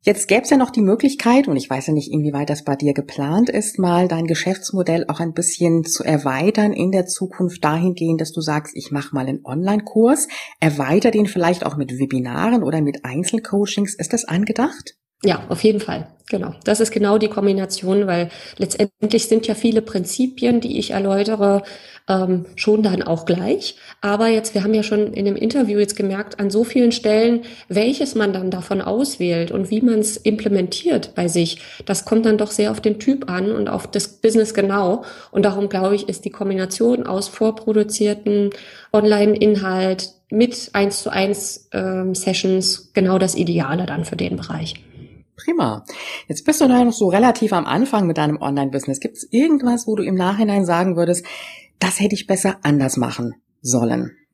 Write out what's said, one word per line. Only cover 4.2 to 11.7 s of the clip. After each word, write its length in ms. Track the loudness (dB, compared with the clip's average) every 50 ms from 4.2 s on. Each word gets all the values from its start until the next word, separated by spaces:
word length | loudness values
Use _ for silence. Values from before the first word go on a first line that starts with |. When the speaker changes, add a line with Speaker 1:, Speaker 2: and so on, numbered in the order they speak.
| 0
Speaker 1:
Geschäftsmodell 800 | -2 -2 -2 0 -2 -4 -4 -6 -4 -2 -2 0 0 0 0 -2
auch 140 | -4 -4 -4
ein 120 | -4 -4
bisschen 520 | -4 -2 -2 -2 0 2 2 2 2 2 0
zu 180 | -2 -4 -4
erweitern 720 | 0 0 0 2 2 0 0 2 0 2 2 2 0 2
in 180 | 0 0 -2 0
der 160 | 2 0 0
Zukunft 560 | -2 -4 -6 -6 -8 -4 -2 -4 -4 -2 -2
dahingehend, 580 | -2 0 0 2 0 -2 -2 0 0 0 0 0
dass 120 | -2 -6
du 80 | -6 -6
sagst, 360 | -4 -2 -2 -2 -4 -6 -14
ich 140 | -14 -10 -8
mach 220 | -8 -8 -8 -6
mal 160 | -6 -4 -4 -4
einen 160 | -6 -6 -8
Online-Kurs, 800 | -6 -6 -2 0 0 0 -2 -2 0 2 4 4 4 4 2 0 -6 -8 -14 -14 -16 -6 _
erweiter 540 | 0 0 0 0 0 2 2 4 4 4
den 140 | 4 4 0
vielleicht 380 | 0 0 0 2 2 0 0 -2
auch 120 | -4